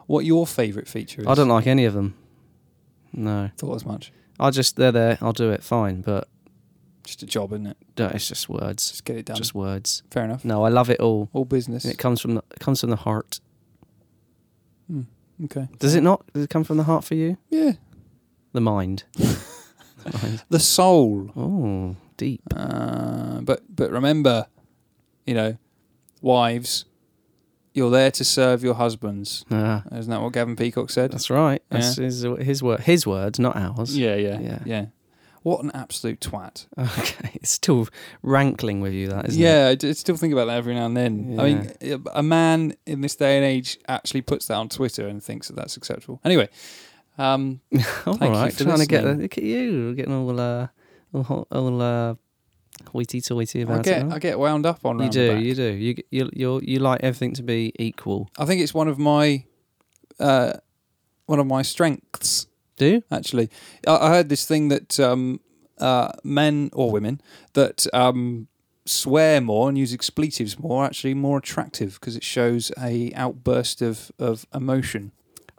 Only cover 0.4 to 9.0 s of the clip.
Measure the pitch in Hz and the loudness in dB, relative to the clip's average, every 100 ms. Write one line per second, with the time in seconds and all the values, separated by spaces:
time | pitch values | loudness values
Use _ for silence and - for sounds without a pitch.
0.4 | 165 - 110 101 - 113 92 - 107 135 | 2 -2 -2 -4 -10 -10 -10 -4 2 4
1.4 | 135 113 123 135 117 101 98 - _ _ | 6 4 4 4 4 2 -2 -6 _ _
2.4 | _ _ _ _ _ _ _ - 107 104 | _ _ _ _ _ _ _ -6 -4 -2
3.4 | 101 - 139 120 107 104 - _ _ - | -4 -8 -8 -8 -8 -10 -12 _ _ -2
4.4 | 139 135 127 - 127 117 113 113 113 110 | 0 2 0 4 4 6 4 2 0 0
5.4 | 113 101 - 120 101 92 92 98 - _ | 0 0 0 0 0 -2 -2 -4 -4 _
6.4 | _ _ _ _ _ _ - - - 113 | _ _ _ _ _ _ -20 -16 -8 -6
7.4 | 101 104 101 - _ - 110 107 - - | -4 -8 -10 -14 _ -4 -2 -2 -6 -8
8.4 | - - - 101 - - | -8 -6 -6 -6 -6 -8